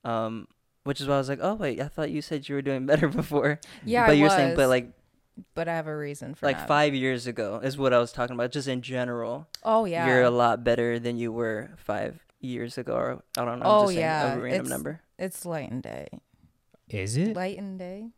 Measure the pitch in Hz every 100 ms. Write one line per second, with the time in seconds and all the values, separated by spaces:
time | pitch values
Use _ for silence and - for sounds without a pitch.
0 | 120 113 110 113 - _ _ _ 139 135
1 | 139 139 135 139 180 220 156 113 143 -
2 | 156 156 - 151 139 143 135 135 131 151
3 | 156 151 147 147 135 147 - - 214 240
4 | 233 147 151 190 170 170 131 127 120 -
5 | _ _ _ - - - 165 165 156 151
6 | 147 143 127 147 143 135 - 147 151 139
7 | 131 123 120 113 104 107 135 143 131 123
8 | 120 - 123 120 123 147 135 127 123 127
9 | 123 120 113 131 160 - - 220 214 165
10 | 147 127 123 120 120 113 120 120 120 117
11 | 120 120 117 113 113 107 131 170 - 104
12 | - 165 _ _ 127 120 120 131 123 120
13 | 117 127 _ - 120 120 165 214 202 175
14 | 160 156 147 139 - - 127 127 139 160
15 | _ - 185 - 175 160 135 127 55 60
16 | 71 - _ _ _ _ _ _ _ 104
17 | 98 123 202 208 185 190 196 185 180 190
18 | 226